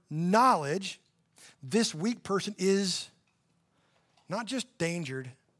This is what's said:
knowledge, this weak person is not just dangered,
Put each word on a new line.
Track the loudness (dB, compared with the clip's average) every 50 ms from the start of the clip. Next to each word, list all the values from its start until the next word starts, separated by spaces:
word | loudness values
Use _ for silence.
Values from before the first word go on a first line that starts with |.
| _ _
knowledge, | -6 -2 0 4 6 6 6 6 6 4 2 0 -2 -4 -4 -6 -10 -14 _ _ _ _ _ _ _ _ -20 -20 -20 _ -6
this | 0 2 2 2 2 0
weak | -2 -2 -2 -4 -4
person | -4 -2 -2 -2 -2 -4 -4 0
is | 2 2 4 4 2 0 -2 -4 -6 -10 _ _ _ _ _ _ _ _ _ _ _ _ _ _ _ _ _ _ _ _ _ _ _ -8
not | -6 -6 -4
just | -4 -4 -6 -6 -8 _ -4
dangered, | -4 -2 -2 -4 -6 -6 -6 -8 -10 -10 -14 _ _ _ _ _